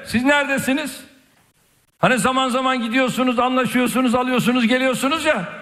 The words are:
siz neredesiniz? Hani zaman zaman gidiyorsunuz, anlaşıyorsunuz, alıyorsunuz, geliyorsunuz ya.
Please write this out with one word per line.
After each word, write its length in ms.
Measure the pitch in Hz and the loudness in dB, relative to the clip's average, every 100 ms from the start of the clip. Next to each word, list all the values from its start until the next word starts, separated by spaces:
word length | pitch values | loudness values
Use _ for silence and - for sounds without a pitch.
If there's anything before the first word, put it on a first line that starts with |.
siz 200 | - 226 | -6 -2
neredesiniz? 800 | 262 294 269 269 - 277 294 - - _ _ _ _ _ _ _ _ _ | 2 2 2 -2 0 -2 -4 -12 -18 _ _ _ _ _ _ _ _ _
Hani 200 | 190 247 | 2 2
zaman 300 | 214 262 262 | 0 0 0
zaman 340 | 247 262 254 | 0 0 -2
gidiyorsunuz, 560 | 226 254 254 208 254 240 | -2 0 0 0 0 0
anlaşıyorsunuz, 760 | 247 254 233 247 247 247 262 | 0 0 0 0 0 0 0
alıyorsunuz, 520 | 247 254 254 175 254 226 | 0 0 0 2 2 2
geliyorsunuz 580 | 262 262 240 269 320 | 2 0 0 -2 -2
ya. 240 | 311 254 170 - | 0 -2 -4 -12